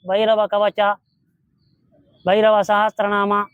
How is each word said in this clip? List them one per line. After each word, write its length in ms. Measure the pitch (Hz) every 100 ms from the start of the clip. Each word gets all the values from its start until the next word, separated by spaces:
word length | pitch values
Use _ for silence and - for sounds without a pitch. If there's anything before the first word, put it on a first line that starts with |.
| 180
ಭೈರವ 300 | 196 220 220 208
ಕವಚ, 260 | 202 208 - 202 208 _ _ _ _ _ _ _ _ _ _ _ _ 180
ಭೈರವ 280 | 202 220 214 202
ಸಹಸ್ರನಾಮ 600 | 208 214 - 202 208 202 202 208